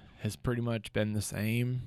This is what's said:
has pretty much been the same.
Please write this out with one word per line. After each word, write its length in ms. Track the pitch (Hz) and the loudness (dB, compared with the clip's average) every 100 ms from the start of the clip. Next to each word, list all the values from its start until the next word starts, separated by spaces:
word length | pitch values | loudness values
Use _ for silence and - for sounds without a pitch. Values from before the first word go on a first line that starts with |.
| - - | -18 -6
has 140 | 107 - | -4 -2
pretty 260 | - 120 | 0 0
much 300 | 117 113 - | 0 -2 -2
been 200 | 113 107 | 0 2
the 100 | 104 | 2
same. 600 | 98 95 107 117 123 127 | -2 -2 0 2 2 0